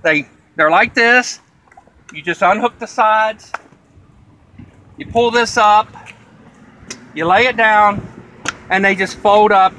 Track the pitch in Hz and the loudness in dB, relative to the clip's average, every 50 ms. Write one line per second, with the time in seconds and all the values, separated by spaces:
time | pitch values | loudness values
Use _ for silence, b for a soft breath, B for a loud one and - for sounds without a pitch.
0 | - 165 156 151 135 - _ _ _ _ _ - 156 151 165 185 226 226 - 254 | -2 -2 -2 -2 -4 -8 _ _ _ _ _ -2 0 2 2 2 0 0 -2 -2
1 | 233 233 240 254 247 - - - _ _ _ _ _ _ _ - _ _ _ _ | 0 2 2 2 0 -2 -12 -16 _ _ _ _ _ _ _ -20 _ _ _ _
2 | _ - - 151 147 175 170 - 202 185 202 - - 233 - - 233 214 - - | _ -20 -20 -12 -8 -8 -4 -2 0 0 0 0 -2 -6 -6 -6 -16 -12 -4 -2
3 | 226 214 214 220 220 220 220 214 - - - - _ _ _ _ _ _ _ - | 0 0 0 0 -2 -4 -6 -10 -16 -18 -18 -18 _ _ _ _ _ _ _ -20
4 | _ _ _ _ _ _ _ _ _ _ _ - - - _ _ _ _ - - | _ _ _ _ _ _ _ _ _ _ _ -20 -20 -20 _ _ _ _ -20 -20
5 | 143 - - 233 240 233 226 240 233 220 - 240 214 208 208 214 220 - - - | -18 -6 -2 -2 -2 0 0 -2 -2 -2 0 0 2 4 4 2 0 -2 -14 -20
6 | - - - _ _ _ _ _ - - _ _ - - _ _ - - - - | -20 -20 -20 _ _ _ _ _ -20 -20 _ _ -20 -20 _ _ -20 -20 -20 -20
7 | - - - 151 160 170 185 208 247 254 240 220 226 220 214 208 208 202 202 202 | -20 -18 -10 -6 -2 0 2 2 2 0 0 0 0 2 2 2 2 2 0 -2
8 | - - - - - - - - - - - - - - 180 190 196 196 190 180 | -10 -14 -20 -20 -20 -20 -20 -12 -12 -12 -12 -12 -10 -6 -4 -2 0 0 -2 -2
9 | 196 185 - - - 214 202 208 214 214 208 190 190 190 - | -6 -8 -8 -4 0 2 2 4 4 4 4 2 2 0 -2